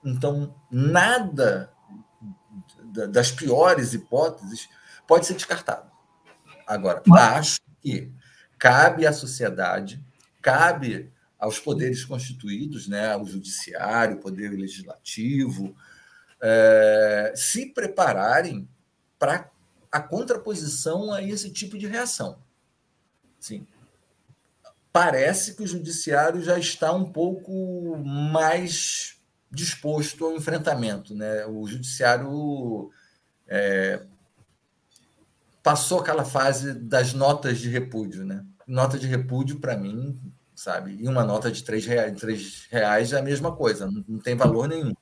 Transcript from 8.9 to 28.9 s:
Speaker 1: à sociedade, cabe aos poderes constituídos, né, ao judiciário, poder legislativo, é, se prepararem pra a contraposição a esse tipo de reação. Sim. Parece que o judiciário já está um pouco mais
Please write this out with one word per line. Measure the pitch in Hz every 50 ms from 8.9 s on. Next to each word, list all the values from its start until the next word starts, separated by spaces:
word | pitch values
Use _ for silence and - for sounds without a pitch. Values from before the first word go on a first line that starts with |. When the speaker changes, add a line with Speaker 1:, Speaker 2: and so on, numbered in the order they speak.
| - 160 160
Speaker 1:
à | 151
sociedade, | 147 - - 123 - - 120 104 92 92 95 87 90 98 98 98 120 139 - - _ _ - _ _ _
cabe | - 135 131 139 165 175 170 156 139 120 107 127 127 - _ _ _ _ _ _
aos | 104 110 107 -
poderes | - 151 - - 123 127 127 127 -
constituídos, | - 139 123 - - - - - 104 101 107 143 156 147 117 -
né, | 98 101 101 107 110
ao | 104 101 104
judiciário, | 95 98 98 95 - - - - - 87 82 92 101 113 117 113 107 104 98
poder | - 98 95 95 104 101
legislativo, | 101 95 95 95 - 95 92 - - _ _ - - 107 110 127 143 135 135 117 95 92 98 98 - _ - - - - _ _ _ _ _ _ _ _
é, | - 110 113 113 110 110 110 110 107 107 107 107 107 107 107 104 107 107 -
se | - - - - 220 269
prepararem | 269 _ - 214 190 - - 180 143 107 95 98 110 123 151 175 175 135 - - - _ _ _ _ _ _ _ _ _ _
pra | 147 135 156 180 170 - _ _ _ _ _ _ _ _
a | - 147
contraposição | 147 - 165 202 247 247 240 - - 214 208 170 156 147 - - - 160 160 185 214 214
a | 202 196
esse | 196 196 208 196 - 190
tipo | 170 - 208 190 214
de | 202 202
reação. | 202 214 233 247 240 - - 117 92 85 - _ _ _ _ _ _ _ _ _ _ _ _ _ _ _ _ _ _ _ _
Sim. | - - 107 101 - _ _ _ _ _ _ _ _ _ _ _ _ _ _ _ _ _ _ _ _ - _ _ _ _
Parece | _ 170 175 170 135 131 135 156 190 190 - 214 196
que | -
o | 214
judiciário | 180 170 175 156 160 165 - - 160 143 143 151 156 165 180
já | 165 170 175 180
está | 170 - - - 165 156
um | 175 190 185 -
pouco | - 156 170 180 190 185 - 190 190 190 185 185 180 180 175 170 160 151
mais | 139 139 139 143 147 151 151 160 160 156 165 180 180 170 165 - - -